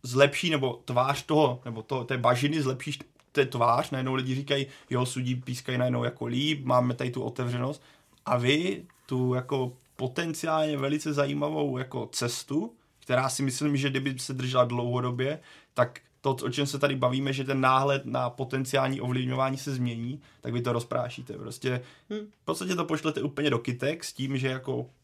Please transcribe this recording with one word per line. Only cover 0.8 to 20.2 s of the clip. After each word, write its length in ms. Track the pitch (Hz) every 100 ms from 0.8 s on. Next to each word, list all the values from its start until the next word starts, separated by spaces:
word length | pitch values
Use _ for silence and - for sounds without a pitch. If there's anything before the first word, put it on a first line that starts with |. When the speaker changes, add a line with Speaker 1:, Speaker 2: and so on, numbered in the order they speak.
| -
Speaker 1:
tvář 380 | 123 131 143
toho, 380 | - 151 143 123 123
nebo 160 | 113
to, 220 | - 131
té 140 | 120 131
bažiny 440 | 120 123 143 156
zlepšíš 360 | 131 123 - 139
t-, 80 | - _ _
té 140 | - 143
tvář, 460 | 123 120 120 123
najednou 220 | 131 131
lidi 220 | 131 131 131
říkají, 320 | 139 139 135 - -
„Jo, 160 | 123 123
sudí 300 | 127 127 127
pískají 420 | 123 123 - 127
najednou 260 | 123 123
jako 220 | 120 - 117
líp, 400 | 123 147 147 127
máme 280 | 127 123
tady 180 | 123 127
tu 120 | 123
otevřenost.“ 580 | 120 123 123 123 127 147 - _ _ _ -
A 120 | 123
vy 460 | 123 147 180 196 - _ -
tu 280 | 127 127
jako 400 | 127 127 139 123 123 _ -
potenciálně 840 | 127 131 165 156 165 160 156 147
velice 360 | 135 151 151
zajímavou 640 | 143 139 143 147 156 147 127
jako 320 | 127 127 110
cestu, 640 | - 120 - - 143 226 - _ _
která 300 | - 123 131
si 140 | -
myslím, 340 | 135 127 147 139
že 120 | 139
kdyby 300 | 135 135 131
se 140 | -
držela 300 | 131 127 127
dlouhodobě, 760 | 123 123 120 123 123 123 131 156 - - _
tak 260 | - 120 - _ _
to, 100 | 135
o 180 | 131 123
čem 160 | 123 139
se 140 | 139
tady 160 | 143 131
bavíme, 380 | 123 131 139
že 100 | 135
ten 180 | 135 135
náhled 440 | 131 131 139 139 123
na 240 | 127 123
potenciální 720 | - 131 135 131 135 131 135
ovlivňování 560 | 123 127 127 131 135 139
se 160 | 143
změní, 480 | 131 123 117 117 147